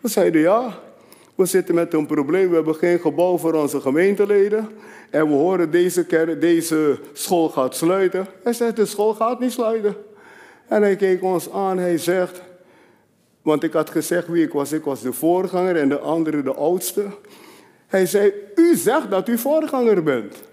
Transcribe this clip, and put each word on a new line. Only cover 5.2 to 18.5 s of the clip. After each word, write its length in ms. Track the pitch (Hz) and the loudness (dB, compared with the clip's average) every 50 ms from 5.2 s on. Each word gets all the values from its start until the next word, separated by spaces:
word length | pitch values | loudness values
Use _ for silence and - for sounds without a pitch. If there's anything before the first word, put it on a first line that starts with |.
| 156 151 | 0 2
we 60 | 147 | 2
horen 360 | 139 147 180 190 180 175 156 | 2 2 2 2 0 0 0
deze 340 | 151 175 180 180 175 180 170 | 2 2 2 2 0 -2 -2
ker-, 360 | 170 - 160 165 165 165 151 | 0 2 0 2 0 -2 0
deze 580 | 147 170 170 165 160 165 160 156 156 151 135 110 - - - | 2 2 2 2 0 0 0 0 2 0 0 -2 -4 -16 -14
school 360 | - - - 190 170 165 151 | -12 -6 -2 0 0 0 0
gaat 280 | - - 131 127 127 | 0 -2 -2 -2 -2
sluiten." 500 | - 165 165 180 190 196 180 180 185 196 196 - - - | -2 0 0 2 2 2 0 0 -2 -6 -6 -12 -8 -6
Hij 100 | 240 233 | -4 -2
zegt, 240 | 233 240 233 220 | -2 -2 -2 0
"De 100 | 220 208 | 0 -2
school 280 | - - - 208 214 220 | -2 0 -2 0 0 0
gaat 260 | 220 226 226 247 247 | 0 -2 -2 -2 -2
niet 120 | 247 254 226 | -4 -4 -2
sluiten." 440 | - 240 220 226 226 208 208 190 - - - - - - - - - - - - - _ _ | -2 -2 -2 -2 0 -2 -4 -4 -4 -14 -20 -20 -20 -20 -20 -20 -20 -20 -20 -20 -20 _ _
En 140 | 226 214 208 | 0 2 2
hij 140 | 202 196 | 2 2
keek 260 | 180 196 190 185 180 180 | 2 2 0 0 0 0
ons 280 | 185 185 170 160 - | 0 -2 -2 -4 -4
aan. 280 | - 196 196 190 190 185 | -6 -4 -2 -2 -2 0
Hij 200 | 180 180 175 160 | 0 0 -2 -2
zegt, 440 | 127 165 180 190 180 170 - - - - - - - _ _ _ _ _ _ _ _ _ _ _ _ _ _ _ _ | 0 0 0 0 0 -4 -6 -14 -20 -20 -20 -20 -20 _ _ _ _ _ _ _ _ _ _ _ _ _ _ _ _
want 200 | 156 151 147 - | 0 0 0 0
ik 100 | 160 160 | -2 -2
had 180 | 170 147 - | -2 -2 -2
gezegd 380 | - 165 151 - 175 175 175 - | -4 -6 -4 -2 -2 -4 -2 -2
wie 160 | 165 170 160 | 0 0 0
ik 80 | 147 - | 0 0
was. 200 | 147 139 135 151 | -4 -4 -2 -4
Ik 120 | 156 156 | -6 -4
was 180 | 147 135 120 110 | -4 -6 -6 -6
de 100 | 127 123 | -8 -6
voorganger 640 | - 147 160 175 180 190 180 185 180 180 185 180 | -2 0 0 0 0 0 -2 -2 -2 0 0 0
en 120 | 165 147 135 | 2 2 0
de 100 | 139 143 | 0 0
andere 440 | - 143 156 165 165 156 151 147 139 | -2 -2 -2 -2 -2 -2 -2 -4 -4
de 120 | 131 135 | -4 -4
oudste. 500 | - 143 156 180 185 180 - - - 208 202 196 - - - - - - - - - - - _ _ _ | -2 -2 0 0 -2 -4 -4 -4 -4 -6 -6 -8 -16 -20 -20 -20 -20 -20 -20 -20 -20 -20 -20 _ _ _
Hij 200 | _ - 196 190 | _ 0 0 0
zei, 260 | 180 196 208 202 208 196 - - - | 2 2 2 2 2 0 0 -12 -8